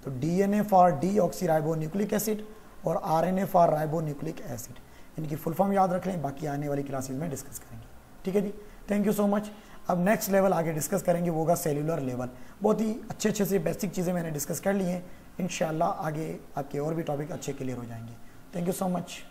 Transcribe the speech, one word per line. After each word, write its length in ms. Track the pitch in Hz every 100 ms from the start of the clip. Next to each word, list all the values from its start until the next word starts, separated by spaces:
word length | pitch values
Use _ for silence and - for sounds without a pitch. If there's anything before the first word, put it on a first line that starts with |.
तो 60 | - 131
डीएनए 420 | 151 175 196 208
for 300 | 208 190 180 147
deoxyribonucleic 1040 | 170 202 175 - 180 160 151 160 156 196 208
acid 260 | 214 214 208 - - - - 156
और 140 | 180
आरएनए 420 | - 160 170 190 196
for 220 | 180 170
ribonucleic 680 | 151 156 160 160 143 160 160
acid, 360 | - 120 - 120 - - - -
इनकी 180 | 156 151
फुल 180 | -
फॉर्म 180 | 156 196
याद 200 | 196 190
रख 140 | 180 180
लें, 160 | 185
बाकी 240 | 143 139 156
आने 220 | 143 147
वाली 140 | 143
क्लासेज 340 | 139 135 127 131
में 140 | 165
डिस्कस 280 | 135 - -
करेंगे, 280 | - - - - - -
ठीक 100 | -
है 80 | 190
जी। 120 | 202 - - - -
Thank 260 | 208 202
you 100 | 202
so 100 | 208
much। 140 | 202 208 - - - -
अब 160 | 180
next 260 | 180 220 196
level 220 | 196 190
आगे 200 | 170 165
डिस्कस 300 | 156 147 190
करेंगे, 280 | - 170 175
वो 80 | 160
होगा 160 | 156
cellular 460 | 170 165 147 147 165
level। 280 | 127 123 127 - - -
बहुत 180 | 202 214
ही 160 | 220 - -
अच्छे 180 | - 214
अच्छे 160 | -
से 140 | 190 196
basic 340 | 165 165 190
चीज़ें 200 | 175 175
मैंने 180 | 180 165
discuss 300 | 151 - 170
कर 140 | 190
ली 100 | 202
हैं, 260 | 185 180 175 - - -
इंशाल्लाह 480 | 175 - 165 156 170
आगे 520 | 196 160 156 160 170 - -
आपके 200 | 143 143
और 160 | 147
भी 80 | 165
टॉपिक 300 | 160 143 151
अच्छे 200 | 160 -
clear 260 | 135 131 123
हो 60 |
जाएंगे। 280 | 113 117 113 117 - - -
Thank 220 | 175 170 180
you 100 | 190
so 100 | 175
much। 140 | 170 - -